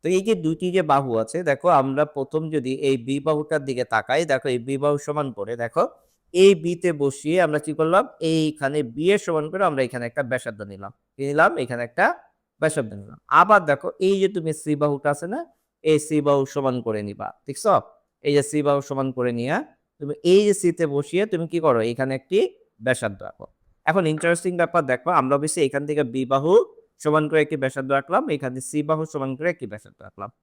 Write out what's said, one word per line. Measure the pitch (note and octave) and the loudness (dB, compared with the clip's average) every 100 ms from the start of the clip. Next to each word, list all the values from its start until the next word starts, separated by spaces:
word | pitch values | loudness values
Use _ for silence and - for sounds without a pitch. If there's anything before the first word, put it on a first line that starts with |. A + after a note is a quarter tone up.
তো | D#3+ F#3 | 0 0
এই | G3 | 2
যে | |
দুটি | G#3+ D#3+ D#3+ F3+ F#3 | 0 0 -2 -2 0
যে | D#3 | 2
বাহু | C#3 C3+ A2+ | 2 2 -2
আছে, | A2 E3 | -2 -4
দেখো, | E3+ C#3 F3+ | -2 0 4
আমরা | D#3 C3+ C3+ D3 C#3+ | 4 4 0 -2 -2
প্রথম | C3+ D#3 D#3+ | -4 -4 -2
যদি | D3+ B2+ C3+ C#3+ | -4 -4 -2 0
এই | C3+ A#2 | 0 -2
বি | C#3 C#3+ | -4 -2
বাহুটার | D3+ D3+ D#3 C#3 | -2 0 -4 -2
দিকে | B2 B2 | -4 -2
তাকাই, | A2 - C#3 E3 | -2 0 -2 0
দেখো, | C3+ C#3+ | 0 0
এই | B2 A#2+ | -4 -4
বি | C3+ | -2
বাহু | D3 D3 - | 0 -2 -4
সমান | D3 C#3 A2 | -4 -6 -6
করে, | G2+ A#2 | -8 -6
দেখো, | A#2 D#3+ A#3 - _ _ _ | -4 -2 -2 -4 _ _ _
এই | F3 F#3+ F#3 | 6 6 6
বি | E3 F3 | 0 -2
তে | F3+ | -2
বসিয়ে | D3+ C#3 - D3+ F3+ E3 | 0 -2 -2 -2 2 2
আমরা | D3+ | 0
কি | D3+ D3+ | -4 -2
করলাম? | D#3+ F#3 C4 - | 2 2 0 -4
এইখানে | D#3+ D#3+ D#3 D3+ C#3 D3+ B2+ | 0 2 0 -2 -4 -2 -4
বি | A#2 E3 | -2 0
এর | G3+ - | 0 0
সমান | D#3+ D3+ | -4 -4
করে | F3+ F#3+ | -2 -2
আমরা | C#3 B2 | 0 -4
এখানে | B2+ A#2+ | -4 -8
একটা | D3 C3 | -6 -4
ব্যাসার্ধ | B2+ - G#2 G2+ | -4 -6 -12 -14
নিলাম। | G2 G2+ - _ | -14 -16 -18 _
কি | - C#3 | -8 -4
নিলাম? | D3 F3+ E4+ | 4 2 2
এখানে | B2+ A#2+ A#2 | -6 -6 -6
একটা | - A3 E4+ _ _ _ _ | 0 0 0 _ _ _ _
ব্যাসার্ধ | D#3 D3+ A2+ G#2 | -2 -2 -6 -10
নিলাম। | G2 - _ C#3+ | -18 -20 _ 4
আবার | F#3 G#3 D#3 | 6 6 4
দেখো, | C#3 F#3 - F#3+ | -2 -2 -2 0
এই | G3 | 2
যে | F#3+ G3+ | 0 0
তুমি | D#3+ D3+ | -4 -6
সি | - D3 | -4 0
বাহুটা | D3 C#3+ D3 | 0 0 -2
আছে | D3 E3+ | -2 -4
না, | A3+ A#3 _ _ _ | -8 -10 _ _ _
এই | D#3 D3+ D3 | 2 2 2
সি | D#3 | 0
বাহু | C#3+ C#3+ C3+ | 2 2 0
সমান | D3 C3+ B2 A2+ | -2 -2 -2 -4
করে | G#2+ G#2 | -4 -6
নিবা, | G2+ G2+ - - | -10 -12 -12 -14
দেখছো? | C3+ A3 D#3+ - _ _ _ D3 | -4 2 2 0 _ _ _ 2
এই | C#3+ | 2
যে | C#3 | 2
সি | D3+ D3 | 0 2
বাহু | C#3+ C3+ | 0 -2
সমান | C3+ C3+ B2+ | -4 -4 -2
করে | B2 | -2
নিয়া | A#2+ B2 F3+ D4+ _ _ _ | -2 -2 -4 -4 _ _ _
তুমি | C#3+ D3 E3+ | -10 -2 6
এই | F#3+ G#3 | 6 6
যে | G3+ | 2
সি | F3 E3+ | 0 0
তে | D#3+ | -2
বসিয়ে | C#3+ C#3+ F3 A3 | -2 -2 -2 -2
তুমি | F3+ E3 | -4 -4
কি | E3 D#3+ | 0 2
করো? | A#2+ A2+ | 2 0
এখানে | A#2+ C3 C3+ | -2 -4 -4
একটি | _ F#3+ F#4 - _ _ A2+ | _ 0 0 -4 _ _ -2
ব্যাসার্ধ | B2 A2 F#2+ - | -2 -2 -8 -16
আঁকো। | - - _ _ _ - | -18 -20 _ _ _ 0
এখন | F3+ E3 | 2 0
ইন্টারেস্টিং | D#3 E3+ E3+ F#3+ F3+ | 0 0 0 -2 -2
ব্যাপার | E3+ F3 C#3 | 0 0 0
দেখো, | B2+ - E3+ | -2 2 0
আমরা | C3 C#3 | 2 0
অবশ্যই | D3+ F3 C#3 | 0 0 0
এখান | C#3 D3 | 0 -2
থেকে | D3+ C3 | -2 -2
বি | C3 B2+ | -2 0
বাহু | C3+ D3+ G3+ F#4 - _ _ | 0 6 4 4 -8 _ _
সমান | D3+ D#3 D3+ | 0 2 2
করে | D#3 | 0
একটি | D3+ D3+ | 0 -2
ব্যাসার্ধ | C3 C#3 C3 C#3 | -4 -4 -2 -2
আঁকলাম, | C3+ F#3+ D4 | 0 -2 0
এখানে | D3 C3 C3 | -4 -4 -8
সি | - D3+ D3 | -6 -6 -2
বাহু | D#3 D#3 | -2 -2
সমান | D3 C3+ C3 | -6 -6 -4
করে | E3 | -4
একটি | E3 A2 | -4 -10
ব্যাসার্ধ | G#2 G#2 _ G2+ | -14 -18 _ -20
আঁকলাম। | - G2+ _ | -14 -14 _